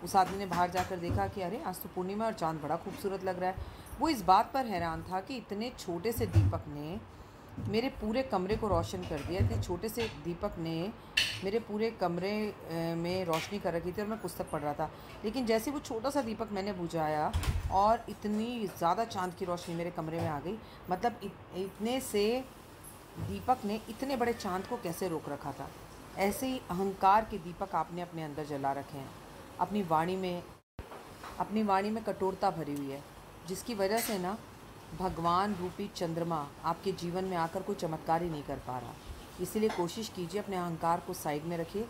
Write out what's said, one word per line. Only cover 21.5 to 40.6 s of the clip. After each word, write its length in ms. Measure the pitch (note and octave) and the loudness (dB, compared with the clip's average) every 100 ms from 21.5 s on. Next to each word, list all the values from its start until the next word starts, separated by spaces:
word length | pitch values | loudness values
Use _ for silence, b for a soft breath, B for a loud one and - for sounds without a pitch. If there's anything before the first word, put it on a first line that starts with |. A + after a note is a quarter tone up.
| F#3 | -4
इतने 440 | F#3+ - G#3+ C4 | -4 -2 0 0
से 440 | C4 G#3 G#3 B3 C4 - - - - - - - | 2 4 4 4 -2 -12 -18 -16 -16 -16 -14 -8
दीपक 400 | - G3+ F3+ B3+ | -4 -4 2 2
ने 160 | G#3 G#3+ - | 2 -2 -4
इतने 280 | A3 C4+ C4+ | -6 -2 2
बड़े 160 | A#3+ | 2
चाँद 340 | A#3 G3+ F3+ F#3+ | 2 0 -2 -2
को 100 | A#3+ | -4
कैसे 320 | F3 E3 F#3+ | -4 -2 -2
रोक 200 | D#3+ - | -2 -4
रखा 240 | C#3+ D3 | -6 -6
था। 180 | C#3 C#3+ - - - - - | -6 -8 -10 -16 -16 -12 0
ऐसे 300 | G3 G3 C4 | 2 2 0
ही 140 | C4 - | -2 -2
अहंकार 540 | F3 G3 F#3+ F#3+ G#3 | 0 0 4 8 8
के 140 | A3 G#3 | 6 -4
दीपक 360 | E3 E3+ F#3+ | -6 -6 -2
आपने 280 | E3+ D#3+ F3 | 0 0 -4
अपने 200 | F3 E3 | -6 -6
अंदर 220 | D#3 C#3+ | -6 -4
जला 280 | D3 D3 C#3 | -4 -2 0
रखे 260 | C#3 C#3 C#3+ | 0 -4 -8
हैं। 260 | C3+ - - - - - | -10 -12 -16 -16 -16 -2
अपनी 220 | F3+ G#3 | 0 2
वाणी 340 | F3+ D#3+ E3 F#3+ | 4 4 4 2
में, 260 | F#3 F3 - - _ - - - - - - - | 0 -2 -6 -16 _ -16 -14 -12 -14 -14 -12 -4
अपनी 240 | F3+ G#3 | 0 2
वाणी 280 | G#3+ F#3+ G3+ | 6 6 4
में 140 | A3 | 0
कठोरता 460 | A3 F#3+ F#3+ F#3+ G3+ | 0 2 2 4 2
भरी 260 | E3 D3 C#3+ | 2 -2 -2
हुई 140 | C#3 | -4
है, 140 | C#3 C#3+ - - - E3 | -6 -10 -16 -16 -14 -8
जिसकी 260 | F#3 - | -6 -4
वजह 240 | A3+ F#3+ A3 | 2 4 4
से 200 | A3+ G#3 | 2 0
ना 200 | F3+ G#3+ - - - - - - | 0 -2 -8 -16 -16 -16 -14 -2
भगवान 560 | F#3 E3 E3+ F3 G3+ | -2 2 4 4 4
रूपी 340 | F#3+ F3+ E3+ G3+ | 2 -2 -4 -6
चंद्रमा 600 | - E3+ E3 E3+ E3 C#3+ - | -2 -2 0 0 0 -2 -4
आपके 280 | D#3+ E3+ G3 | -2 0 0
जीवन 320 | F3+ F3 F3 | 0 -2 -2
में 120 | F#3+ F3+ | 0 2
आकर 260 | E3 F#3+ | 0 0
कोई 140 | F#3 G3+ | -2 -2
चमत्कार 460 | E3+ D#3+ - E3 | 0 -2 2 2
ही 80 | F3 | 2
नहीं 120 | D#3 | -2
कर 140 | C#3 C#3 | -4 -6
पा 220 | - B2+ | -4 -6
रहा। 120 | A#2+ - - - - - | -6 -10 -12 -12 -12 -6
इसीलिए 280 | F3+ A3 G#3+ | -2 4 2
कोशिश 400 | G#3+ E3+ G#3+ G#3+ | 4 0 0 -6
कीजिए 320 | - F3 F#3+ | -4 -4 -2
अपने 160 | G3+ | -2
अहंकार 440 | F#3+ | -2